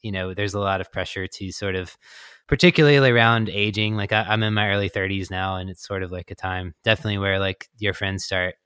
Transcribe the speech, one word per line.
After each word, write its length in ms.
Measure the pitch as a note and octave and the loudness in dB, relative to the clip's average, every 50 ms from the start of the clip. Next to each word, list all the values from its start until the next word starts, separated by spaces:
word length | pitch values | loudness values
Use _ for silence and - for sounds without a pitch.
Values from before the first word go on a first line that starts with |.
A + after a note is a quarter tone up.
You 100 | _ A2 | _ -6
know, 220 | G2 F#2+ F#2 F#2 F#2 | -4 -4 -4 -4 -4
there's 200 | F#2+ G#2 G2+ F#2+ | -4 -4 -4 -2
a 60 | G#2 | -2
lot 220 | G2+ G2 F#2+ F#2+ | -2 0 0 -2
of 100 | F#2+ - | -4 -6
pressure 360 | _ G2 F#2 - - G2 F#2 F2+ | _ -8 -8 -6 -6 -8 -8 -8
to 240 | - - G2+ F#2+ F2+ | -8 -10 -10 -10 -8
sort 220 | - G2+ G2 F#2 | -6 -6 -4 -4
of, 200 | F#2 F2+ F2 - _ _ - - - - - - _ _ - | -4 -6 -8 -14 _ _ -20 -20 -20 -20 -20 -20 _ _ -2
particularly 640 | C#3+ C3 - F3+ - - D#3 D3 D3 C#3 C3+ C3 | 0 4 4 4 6 6 6 6 6 6 6 6
around 380 | A#2+ A#2 A#2 A#2 A#2 A2+ A2 G2+ | 6 6 6 6 4 4 2 -2
aging. 480 | D#2+ G2+ G#2 G#2 G2 G#2+ G#2+ G#2+ G#2+ | -2 -2 -2 0 0 0 0 0 0
Like, 160 | G#2+ G2+ F#2+ | -2 -2 0
I, 120 | G#2+ G#2+ A2 | 0 0 2
I'm 200 | F2 G#2+ A2 A2 | 2 0 0 2
in 100 | G#2+ G#2+ | 0 2
my 140 | G#2+ G#2 G#2 | 0 2 2
early 220 | G2 G2+ G2+ F#2+ | 2 2 0 0
thirties 420 | - G#2 F#2+ F#2+ G2 G2 F#2+ - | -2 -2 -2 0 -2 -4 -4 -6
now, 240 | F#2+ F#2 F#2+ F#2+ F#2+ | -4 -4 -4 -4 -4
and 140 | F#2 F#2 F#2+ | -4 -6 -8
it's 180 | F#2 - - - | -10 -12 -10 -8
sort 160 | G2+ F#2+ F#2+ | -6 -6 -6
of, 80 | F2+ | -6
like, 180 | F2+ F2+ F2 - | -8 -10 -10 -12
a 60 | G2 | -14
time 400 | - - F#2+ F#2 F#2 F#2 F2+ E2 _ _ | -8 -6 -6 -4 -4 -6 -8 -12 _ _
definitely 360 | A2+ A2 - - A2 G#2 G2 | 0 0 0 0 -2 -2 0
where, 200 | G2 G2 G2 F#2+ | 0 0 2 2
like, 300 | G2 F#2+ F#2 _ - - _ A2+ | 0 -2 -4 _ -12 -20 _ _
your 160 | G#2+ G2+ F#2 | -4 -4 -2
friends 320 | - G2+ G2 F#2+ F#2 - | -2 -4 -4 -4 -4 -4
start 300 | - F#2+ F#2 F2+ F#2 - _ _ | -4 -2 -2 -2 -4 -6 _ _